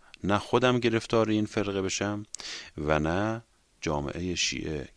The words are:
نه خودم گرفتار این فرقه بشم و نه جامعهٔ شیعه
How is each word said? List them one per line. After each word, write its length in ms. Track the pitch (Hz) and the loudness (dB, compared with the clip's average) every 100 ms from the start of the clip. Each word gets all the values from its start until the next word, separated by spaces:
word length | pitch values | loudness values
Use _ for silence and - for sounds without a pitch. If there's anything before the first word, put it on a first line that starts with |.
| - - | -20 -6
نه 140 | 87 101 | 0 0
خودم 400 | - 120 123 123 | 2 2 4 4
گرفتار 500 | 117 113 - 117 110 | 2 2 2 2 4
این 180 | 107 107 | 2 0
فرقه 360 | - 101 98 | -2 -2 0
بشم 400 | 95 - 101 104 107 - - - - - | -2 0 -2 -4 -8 -12 -12 -12 -12 -4
و 200 | 76 76 | 2 2
نه 440 | 76 87 107 113 - _ _ _ | 2 0 0 -4 -10 _ _ _
جامعهٔ 540 | - 73 71 50 90 | -2 -2 -2 -4 -4
شیعه 540 | 85 - 65 82 76 64 | -2 -2 -2 -4 -6 -8